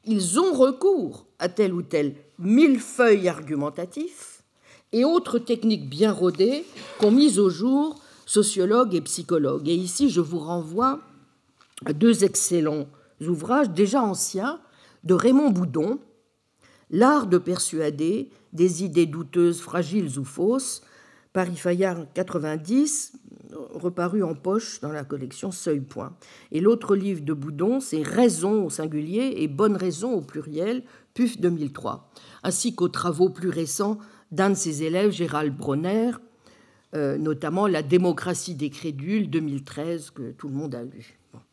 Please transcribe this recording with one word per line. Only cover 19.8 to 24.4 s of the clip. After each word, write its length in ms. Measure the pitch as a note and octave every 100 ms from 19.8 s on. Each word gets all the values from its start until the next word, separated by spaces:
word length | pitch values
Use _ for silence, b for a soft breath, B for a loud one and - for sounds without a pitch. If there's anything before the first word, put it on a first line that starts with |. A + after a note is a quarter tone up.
| D3+ G#3 D#3+ C3
ou 60 | C3+
fausses, 560 | - F#3 C4 C4 - b b b b b
Paris 240 | F#3+ F3+ E3+
Fayard 560 | F3+ F3 F#3+ E3+ C#3+
quatre-vingt-dix, 1000 | - - D3 D3+ D#3 D#3 B3+ D4 - - - - - - D#3 C3
reparu 500 | D#3 F3 F3 F3 G#3
en 120 | F3
poche 460 | D3